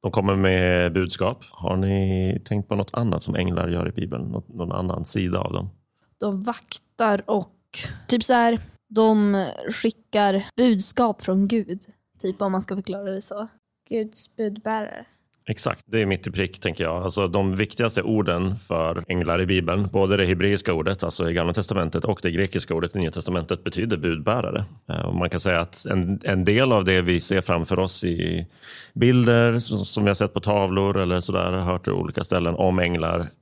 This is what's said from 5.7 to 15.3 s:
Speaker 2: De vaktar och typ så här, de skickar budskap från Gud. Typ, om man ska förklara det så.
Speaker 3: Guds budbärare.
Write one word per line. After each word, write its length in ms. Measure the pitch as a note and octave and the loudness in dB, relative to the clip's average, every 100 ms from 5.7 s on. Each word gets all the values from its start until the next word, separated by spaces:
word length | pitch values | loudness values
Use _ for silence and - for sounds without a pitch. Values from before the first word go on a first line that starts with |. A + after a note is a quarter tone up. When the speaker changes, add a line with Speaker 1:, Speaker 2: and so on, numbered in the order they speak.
| - _ _ _ _ | -12 _ _ _ _
Speaker 2:
De 220 | G3+ G3 | -4 -4
vaktar 880 | G#3+ A#3 - - _ - A3+ G3+ - | -6 -8 -10 -14 _ -2 0 0 0
och 240 | G#3 F3 _ _ - - - - | -4 -4 _ _ -10 -10 -12 0
typ 160 | A#3+ | 0
så 100 | - | 4
här, 280 | B3 A#3 A#3 - _ _ | 4 4 2 -4 _ _
de 560 | A3 A3 G#3+ G3+ G3 F3 - - | 4 6 6 4 2 0 -6 -8
skickar 760 | A3+ A3+ - _ G#3+ G3+ G3 G3 - | -2 -2 -4 _ 2 4 2 -2 2
budskap 680 | B3 G#3+ F#3+ - A#3 G#3 | 4 4 0 2 0 0
från 260 | - F#3+ G3 | 0 2 2
Gud. 320 | A#3 G3+ F#3 - _ _ _ | 0 -2 -8 -10 _ _ _
Typ, 220 | F#3 F#3+ | -6 -2
om 100 | G3+ | -2
man 100 | F#3+ | -2
ska 120 | - | -2
förklara 360 | G3 F#3+ G3 G3+ | -6 -6 -8 -8
det 120 | F#3+ | -8
så. 260 | - G#3 A3+ _ _ _ _ | -8 -10 -12 _ _ _ _
Speaker 3:
Guds 480 | A#3 G#3+ - - - | -4 -4 -8 -10 -6
budbärare. 720 | G#3+ G#3 G#3+ A3 G#3+ - - _ _ | -6 -4 -6 -4 -6 -12 -18 _ _